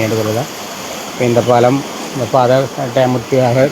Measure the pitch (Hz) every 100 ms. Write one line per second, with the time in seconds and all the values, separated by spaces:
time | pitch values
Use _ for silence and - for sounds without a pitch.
0 | 110 110 107 110 147 - - - - -
1 | - - 123 117 113 120 123 139 139 -
2 | - 139 113 135 123 131 135 - 135 123
3 | 127 127 117 135 127 123 139